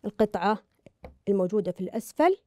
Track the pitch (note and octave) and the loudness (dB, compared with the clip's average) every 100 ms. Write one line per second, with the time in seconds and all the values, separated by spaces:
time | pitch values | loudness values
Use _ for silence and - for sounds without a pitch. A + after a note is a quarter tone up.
0 | G#3 - G#3+ F#3+ F#3 G#3+ _ _ - _ | -10 -2 -2 0 -2 -2 _ _ -20 _
1 | - - - G3+ F3+ G#3+ F#3 F3+ F3+ - | -20 -12 -2 0 2 0 -2 -6 -8 -8
2 | - - D#4+ G4 | -10 2 2 2